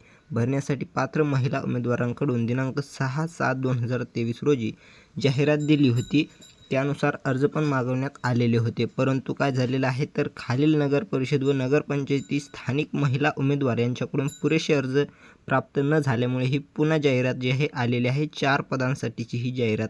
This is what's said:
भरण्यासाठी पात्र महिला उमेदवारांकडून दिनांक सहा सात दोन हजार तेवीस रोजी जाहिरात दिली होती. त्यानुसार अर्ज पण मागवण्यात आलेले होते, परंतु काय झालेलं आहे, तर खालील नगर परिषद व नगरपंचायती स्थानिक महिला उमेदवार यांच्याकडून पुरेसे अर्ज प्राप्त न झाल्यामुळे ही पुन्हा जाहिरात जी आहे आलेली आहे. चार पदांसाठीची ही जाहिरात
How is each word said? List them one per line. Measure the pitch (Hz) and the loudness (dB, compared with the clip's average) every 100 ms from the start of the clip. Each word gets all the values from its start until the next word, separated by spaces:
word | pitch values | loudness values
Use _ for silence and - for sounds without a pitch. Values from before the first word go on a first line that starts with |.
| - - - | -18 -20 -6
भरण्यासाठी | 135 120 139 135 139 | -2 0 -2 -2 -4
पात्र | - - 135 156 | -4 -4 -2 0
महिला | 147 135 127 135 | 2 2 0 -2
उमेदवारांकडून | 135 123 120 120 120 117 143 123 117 | -2 -2 0 0 -2 -2 0 0 0
दिनांक | 127 131 139 | 0 -2 -4
सहा | - - 135 139 160 | -6 -4 -4 -2 -4
सात | - 131 | -2 -2
दोन | 131 131 123 | 0 0 0
हजार | 117 123 | 0 -2
तेवीस | 120 - 117 117 | -4 -4 -4 -2
रोजी | 131 139 110 - - - - - | 0 2 0 -8 -18 -20 -14 -2
जाहिरात | 135 131 147 151 | 0 2 2 2
दिली | 147 151 139 | 4 4 4
होती. | 120 - 143 156 - - - - | 2 2 0 0 -8 -20 -16 -4
त्यानुसार | 135 143 143 147 - | -2 0 0 -2 -2
अर्ज | 139 131 | -2 0
पण | 139 151 | 0 0
मागवण्यात | 151 135 123 127 139 - | 0 0 0 -2 -4 -4
आलेले | 127 120 120 117 | -2 2 2 2
होते, | 113 - | 0 -2
परंतु | 113 - 131 135 - | -4 0 0 0 -2
काय | - 139 | -2 -2
झालेलं | 131 123 131 131 | 0 0 0 0
आहे, | 127 151 - | -2 -4 -2
तर | 147 - | -4 -6
खालील | - 123 156 | -4 2 4
नगर | 151 143 143 | 4 2 0
परिषद | - 139 127 147 | 0 -2 0 0
व | 135 | 2
नगरपंचायती | 135 131 147 - 143 139 139 - 143 | 0 2 0 0 -4 0 -2 -2 -4
स्थानिक | - - - 135 165 | -6 -10 -4 -2 -2
महिला | 147 143 131 147 - | 0 0 2 0 0
उमेदवार | 135 143 135 113 | 0 2 2 2
यांच्याकडून | 120 123 - 139 139 | 0 -2 -4 -2 -4
पुरेसे | - 147 160 - | -2 0 0 2
अर्ज | 147 131 135 143 - - - - | 0 2 0 0 -6 -20 -14 -2
प्राप्त | 131 - - | -2 0 -2
न | 139 156 | 2 2
झाल्यामुळे | 135 127 123 127 127 | 2 0 0 0 0
ही | 139 | -2
पुन्हा | - - 151 160 | -4 -2 2 2
जाहिरात | 143 127 127 | 2 2 0
जी | 127 127 | 0 0
आहे | 131 147 | 0 0
आलेली | 131 120 120 123 | -2 0 2 0
आहे. | 135 151 | 0 -2
चार | - 139 143 | -2 0 0
पदांसाठीची | - 135 127 127 117 - 113 120 | 0 -2 -2 -2 -4 -6 -6 -4
ही | 123 | -4
जाहिरात | 127 113 107 | 0 0 0